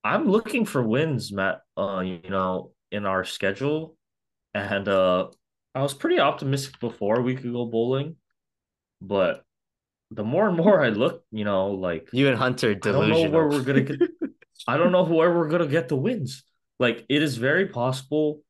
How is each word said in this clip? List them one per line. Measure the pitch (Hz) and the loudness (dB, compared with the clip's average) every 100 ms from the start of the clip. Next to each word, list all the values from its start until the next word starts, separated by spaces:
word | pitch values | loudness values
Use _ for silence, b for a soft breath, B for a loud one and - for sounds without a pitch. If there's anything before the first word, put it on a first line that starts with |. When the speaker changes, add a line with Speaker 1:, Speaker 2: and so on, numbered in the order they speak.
Speaker 1:
I'm | 208 190 311 | -2 0 2
looking | 214 - 269 214 | 0 0 -4 -2
for | 143 | 0
wins, | 113 123 160 123 101 | 0 0 0 -2 -6
Matt, | 98 95 - _ - | -4 -2 -4 _ -6
uh, | 98 95 | -4 -4
you | 92 87 92 | -6 -8 -6
know, | 95 92 90 - _ _ | -2 -2 -4 -8 _ _
in | 101 101 | -6 -2
our | 95 | -2
schedule. | 92 - 98 101 139 156 160 _ _ _ _ _ _ | -4 -4 -4 -2 -4 -4 -6 _ _ _ _ _ _
And, | 101 98 101 98 | -8 -4 -4 0
uh, | 95 92 90 - _ _ _ _ | 2 4 2 -2 _ _ _ _
I | 131 | -4
was | 139 | -4
pretty | - 339 359 | -2 0 2
optimistic | 143 151 135 135 135 - | 2 0 -4 -4 -4 -8
before | 117 - 104 117 | -8 -4 0 0
we | 123 | 0
could | 127 120 | -4 -6
go | 120 117 | -6 -2
bowling, | 113 117 135 151 160 _ _ _ _ _ _ _ _ | -2 0 -2 -4 -12 _ _ _ _ _ _ _ _
but | 95 101 90 78 _ _ _ _ _ _ _ | -4 0 0 -2 _ _ _ _ _ _ _
the | 107 | -8
more | 107 156 214 | -2 0 2
and | 175 | 4
more | 175 190 | 4 6
I | 127 | 4
look, | 104 131 - _ | 2 0 -2 _
you | 107 | -6
know, | 104 95 98 | -2 0 0
like, | 98 90 82 - | -2 -4 -4 -4
Speaker 2:
You | 123 139 | 2 2
and | 120 | 4
Hunter | 127 127 117 98 | 0 0 0 0
Speaker 1:
I | 107 | 0
don't | 135 156 | 2 4
know | 160 | 4
where | 156 160 151 | 4 2 2
Speaker 2:
delusional. | |
Speaker 1:
we're | 143 | 0
gonna | 127 135 | 2 0
get, | 131 139 349 - 320 | 0 0 -2 -2 -10
Speaker 2:
<laughs> | - _ _ - | -10 _ _ -4
Speaker 1:
I | 135 | 2
don't | 180 | 4
know | 180 | 4
where | 165 165 175 170 | 4 4 4 2
we're | 156 | 2
gonna | 175 156 | 0 2
get | 156 165 | 0 0
the | 139 | -2
wins. | 180 240 131 - _ _ _ _ | -2 -4 -6 -10 _ _ _ _
Like, | 123 113 - | 0 0 -2
it | 143 | 0
is | 151 117 | 0 0
very | 127 170 196 | 0 0 0
possible. | 120 127 131 - 151 151 151 | -2 -2 -4 -2 0 0 -4